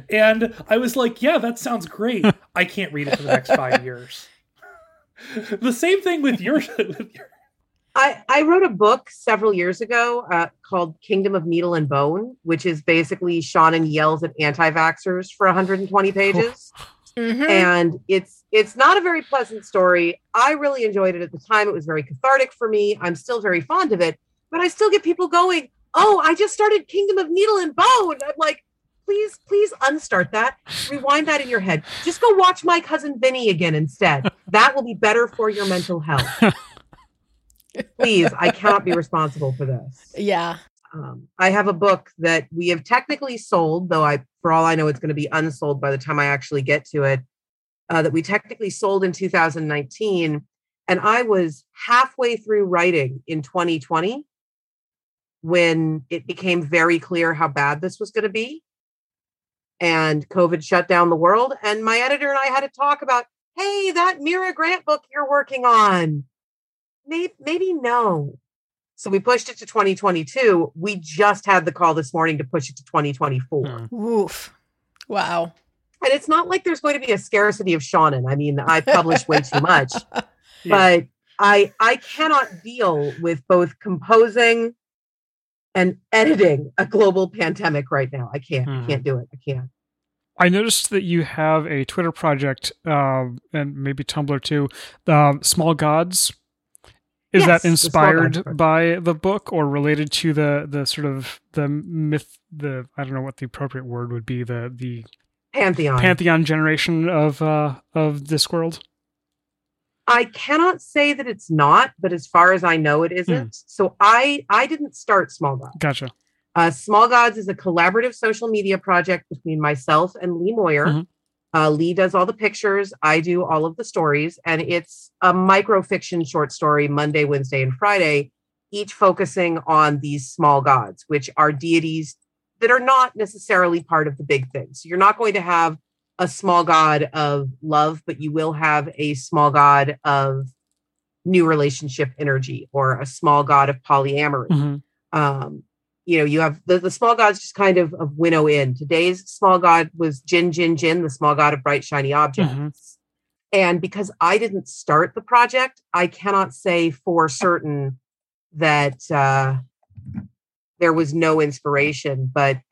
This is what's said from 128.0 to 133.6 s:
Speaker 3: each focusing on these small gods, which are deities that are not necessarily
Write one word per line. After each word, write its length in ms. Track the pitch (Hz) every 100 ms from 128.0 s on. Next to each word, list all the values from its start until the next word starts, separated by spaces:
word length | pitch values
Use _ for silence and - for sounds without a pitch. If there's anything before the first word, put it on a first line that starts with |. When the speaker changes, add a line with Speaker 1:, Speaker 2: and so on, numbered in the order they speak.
| 156 143 143 _ _ _ _
Speaker 3:
each 220 | 202 196
focusing 640 | - 190 180 185 190 175 165 -
on 340 | 156 151 147
these 280 | 147 143 131
small 300 | - 147 139
gods, 440 | 139 131 101 - -
which 220 | 147 127 151
are 160 | 151
deities 640 | 143 165 165 160 160 151 - _ _ _ -
that 100 | 226
are 100 | 254
not 360 | 254 262 247 214
necessarily 640 | 202 202 - 185